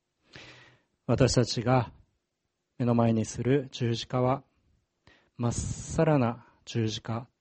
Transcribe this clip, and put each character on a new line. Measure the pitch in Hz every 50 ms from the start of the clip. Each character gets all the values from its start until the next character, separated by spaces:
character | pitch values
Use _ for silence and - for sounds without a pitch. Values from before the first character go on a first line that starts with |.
| _ _ _ _ _ _ - - - - - - - - _ _ _ _ _ _ -
私 | - 120 - 135 113
た | - 127 117
ち | - - 123
が | 107 123 131 127 110 - - - _ _ _ _ _ _ _ _ _ _ _ _ _ _ _
目 | - 123
の | 120 117
前 | 120 117 117 113
に | 110 107
す | - - 123
る | 117 123 135 143 131 135
十 | - - 127 117 117
字 | 113 -
架 | - - 127
は、 | 127 127 135 139 - _ _ _ _ _ _ _ _ _ _ _ _ - _ _ _ _ _ -
ま | 120 120
っ |
さ | 113 - - - - - - - - 160 165
ら | 156 151 139
な | 120 113 120 - - _ _ _ -
十 | - - 120 110 110
字 | 107 -
架 | - - 113 117 127 _ _ _